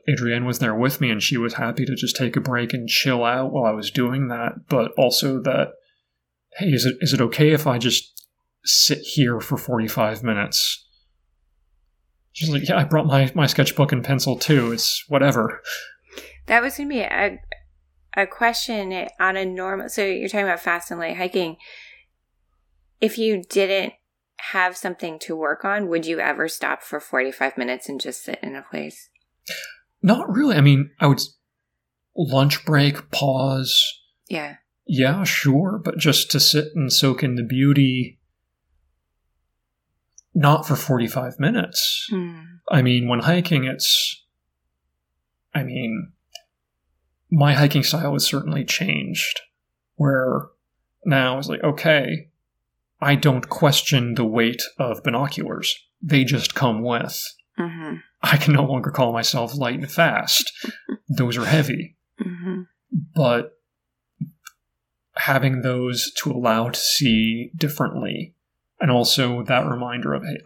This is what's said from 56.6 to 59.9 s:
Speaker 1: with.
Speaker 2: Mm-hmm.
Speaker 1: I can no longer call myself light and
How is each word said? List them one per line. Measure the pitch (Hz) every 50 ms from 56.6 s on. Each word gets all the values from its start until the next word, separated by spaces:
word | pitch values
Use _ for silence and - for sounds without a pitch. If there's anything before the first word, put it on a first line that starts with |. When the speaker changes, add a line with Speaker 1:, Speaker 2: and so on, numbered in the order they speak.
| 143 120 107 110
Speaker 1:
with. | 117 123 120 117 - - - - - - - _ _ _ _ -
Speaker 2:
Mm-hmm. | 170 170 165 165 160 151 165 165 - _ _ _
Speaker 1:
I | - - 156
can | 147 - 156 147
no | 135 143
longer | 131 139 127 104 -
call | - - 127 117
myself | 117 117 113 - - 127 117 113 131
light | 143 131 120 127 156
and | 143 139